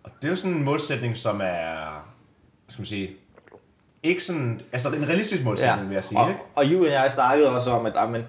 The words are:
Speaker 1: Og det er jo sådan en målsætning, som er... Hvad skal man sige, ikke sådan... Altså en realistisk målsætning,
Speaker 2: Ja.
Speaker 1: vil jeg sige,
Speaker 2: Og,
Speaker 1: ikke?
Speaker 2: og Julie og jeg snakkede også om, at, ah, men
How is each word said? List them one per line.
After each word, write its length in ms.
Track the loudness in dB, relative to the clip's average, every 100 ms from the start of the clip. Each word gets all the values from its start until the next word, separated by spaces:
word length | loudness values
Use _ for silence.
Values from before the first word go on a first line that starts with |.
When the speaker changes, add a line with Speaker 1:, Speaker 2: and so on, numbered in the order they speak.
Speaker 1:
Og 80 | -20 -8
det 40 |
er 40 | -4
jo 60 |
sådan 220 | -2 -2 -2
en 60 |
målsætning, 540 | 0 -2 -2 -4 -4 -2
som 180 | -2 -2
er... 500 | -2 -2 -4 -6 -10 -12 -18 -20 _ _ _ _
Hvad 40 | -18
skal 100 | -14
man 40 |
sige, 300 | -8 -8 -8 -12 _ -20 -20 -20 _ _ _ _
ikke 200 | -2 0
sådan... 380 | -2 -2 -2 -4 -6
Altså 180 | -4 -2
en 180 | -2 0
realistisk 360 | 0 0 0
målsætning, 360 | 0 2 2 2
Speaker 2:
Ja. 60 | -2
Speaker 1:
vil 60 |
jeg 100 | -4
sige, 160 | 0 2
Speaker 2:
Og, 80 | 2
Speaker 1:
ikke? 120 | 0 -4
Speaker 2:
og 100 | 0
Julie 220 | 2 4 4 4
og 60 |
jeg 80 | 2
snakkede 380 | 4 4 6 4
også 220 | 4 2
om, 140 | 0
at, 80 | 0
ah, 160 | 0 0
men 120 | -2